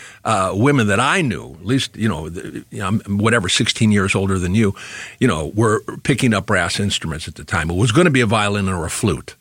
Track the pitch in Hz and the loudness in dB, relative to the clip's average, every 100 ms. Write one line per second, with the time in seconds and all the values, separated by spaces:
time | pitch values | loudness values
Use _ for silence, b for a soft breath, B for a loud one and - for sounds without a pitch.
0 | B B - 104 95 92 135 143 104 101 | B B -2 0 0 2 4 4 2 2
1 | 135 190 143 73 58 67 87 135 - - | 2 2 0 -4 -8 -10 -2 -2 -2 -2
2 | 110 78 80 85 - - - 104 98 107 | -2 -2 -6 -10 -12 -12 -12 -6 -2 -2
3 | - 101 110 117 95 - 120 - 110 101 | -2 0 2 2 2 0 0 2 4 4
4 | 95 98 98 95 87 104 104 - B B | 2 0 0 0 0 2 2 0 B B
5 | B B 127 80 73 101 113 107 - - | B B 0 0 -2 0 2 2 -2 -6
6 | - 127 127 101 - 95 85 - 101 - | -2 0 2 2 0 0 0 -2 -2 -2
7 | 82 76 - - 71 85 80 90 120 123 | -6 -8 -10 -14 -4 -2 -2 0 2 4
8 | 185 131 113 110 104 101 95 90 80 - | 4 4 2 2 0 0 -2 -2 -4 -2
9 | 107 69 - - | -2 -2 -6 -4